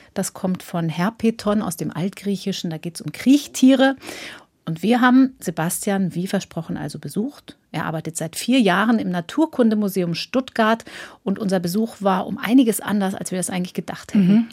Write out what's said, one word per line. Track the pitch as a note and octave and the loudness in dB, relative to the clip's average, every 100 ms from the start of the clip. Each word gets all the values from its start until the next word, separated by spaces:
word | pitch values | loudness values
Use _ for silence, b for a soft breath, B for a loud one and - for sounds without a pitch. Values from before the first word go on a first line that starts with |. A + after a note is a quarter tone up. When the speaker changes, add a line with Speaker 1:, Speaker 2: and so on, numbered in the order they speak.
| B | B
Speaker 1:
das | - F#3 | -6 -6
kommt | - F#3 F3+ | -4 -4 -4
von | - F3 E3 | -4 -4 -2
Herpeton | E3 F#3+ A3+ A3+ A3+ G#3 G#3 | 0 -2 0 -2 0 0 0
aus | F3+ - | -2 -4
dem | D#3 - | -6 -4
Altgriechischen. | F#3+ - G3+ F#3+ G3 F#3+ F3+ | -6 -6 -6 -4 -4 -6 -6
Da | D#3+ | -8
geht's | E3+ - | -10 -10
um | D3+ | -10
Kriechtiere. | - B3 C#4+ - - C4 C4+ C4+ C4 B B B B B _ - | 0 4 4 2 4 6 8 4 2 B B B B B _ -10
Und | E3 | -4
wir | A3 A#3+ | 0 4
haben | B3 B3+ C4 - | 6 6 4 0
Sebastian, | - E3 E3 - G#3+ G3 F#3 E3+ | -6 -4 -4 -2 -2 -2 -2 -4
wie | F#3+ | -2
versprochen, | G3 - E3 D#3+ D#3 | -4 -4 -8 -8 -8
also | D3 D3+ | -8 -10
besucht. | D3 G3 C4 - - - _ | -8 -6 -6 -8 -20 -20 _
Er | D#3+ | -8
arbeitet | - D#3+ D#3+ - | -6 -6 -8 -8
seit | D#3+ - | -8 -6
vier | - C4 | 0 2
Jahren | G3 F3+ A3 A3+ | 4 4 4 2
im | F#3+ | 0
Naturkundemuseum | F3+ E3+ - D#4+ - A#3 G#3+ G3+ F#3+ F3 E3 | -4 -2 -2 0 2 2 2 0 -2 -2 -4
Stuttgart | - B3+ C4 - A3 A3+ B B B B | -4 -4 -2 0 2 0 B B B B
und | - F#3+ | -4 -2
unser | G3+ F#3 | 0 0
Besuch | F3 G3 A3+ - | 0 -2 -2 -2
war | G3 F#3 - | 0 0 -2
um | G3 | -6
einiges | F#3 C4 A3+ G3+ | 4 4 4 2
anders, | - G#3+ F#3+ | -2 0 0
als | G3 - | -4 -6
wir | F#3 | -6
das | F3 | -4
eigentlich | F#3 F3+ | -4 -4
gedacht | - F3+ - - | -6 -8 -10 0
hätten. | G#3 F3+ | 4 6
Speaker 2:
Mhm. | G#3+ A3+ | 6 2